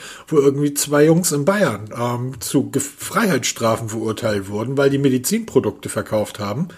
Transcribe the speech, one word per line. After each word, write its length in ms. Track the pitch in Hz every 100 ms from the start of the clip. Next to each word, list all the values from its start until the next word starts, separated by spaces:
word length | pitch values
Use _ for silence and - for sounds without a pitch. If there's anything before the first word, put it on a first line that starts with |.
| - - -
wo 120 | 156
irgendwie 360 | 139 139 147
zwei 300 | 143 139 147
Jungs 260 | 156 165 180
in 140 | 147
Bayern, 460 | 143 208 160 104 107 -
ähm, 440 | 120 120 127 135
zu 320 | - 143 -
Ge-, 80 | 127
Freiheitsstrafen 1080 | - - - 196 220 131 - - 113 113 110
verurteilt 580 | 110 107 104 113 101 95
wurden, 280 | 104 120 139
weil 140 | 139
die 80 | 139
Medizinprodukte 880 | 139 127 - 220 220 135 104 - -
verkauft 520 | 110 - 107 104 -
haben, 260 | 104 113 175